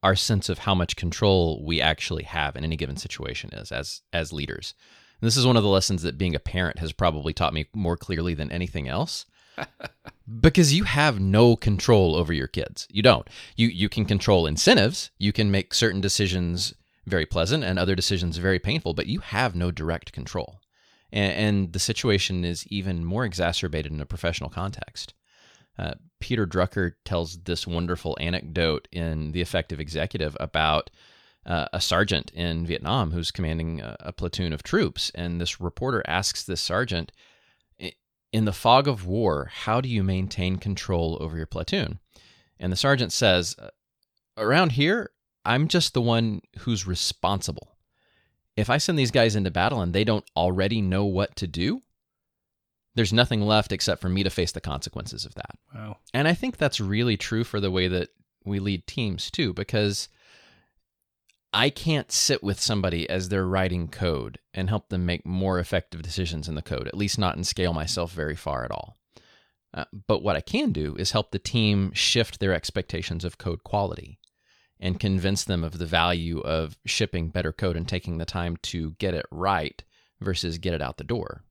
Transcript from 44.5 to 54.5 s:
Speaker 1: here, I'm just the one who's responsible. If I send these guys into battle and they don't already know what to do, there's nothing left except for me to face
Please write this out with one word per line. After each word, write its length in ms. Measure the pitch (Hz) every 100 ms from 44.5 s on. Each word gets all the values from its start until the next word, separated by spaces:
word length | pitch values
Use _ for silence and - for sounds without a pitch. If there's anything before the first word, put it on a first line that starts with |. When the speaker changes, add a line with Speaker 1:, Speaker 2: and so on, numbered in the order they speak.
| 147 180
Speaker 1:
here, 380 | 123 147 226 - _ _ _ -
I'm 220 | 117 156
just 240 | 180 -
the 80 | 131
one 400 | 120 117 117 101 _ -
who's 260 | - 110 95
responsible. 920 | 87 - - 90 98 - 76 - _ _ _ _ _ _ _ _ -
If 120 | 104
I 80 | 131
send 220 | - 160
these 100 | 127
guys 260 | 123 117 107
into 120 | 95
battle 320 | 85 92 127
and 120 | 87
they 100 | 90
don't 260 | 107 107 - -
already 460 | 87 92 98 113
know 240 | 95 92 101
what 300 | 92 104 -
to 100 | 90
do, 340 | 80 95 247 _ _ _ _ _ _ _ _ _ _ _ -
there's 180 | 107
nothing 280 | 113 123 110
left 300 | 104 107 104
except 300 | 98 - 90
for 80 | 92
me 140 | 92
to 60 | 95
face 220 | - 85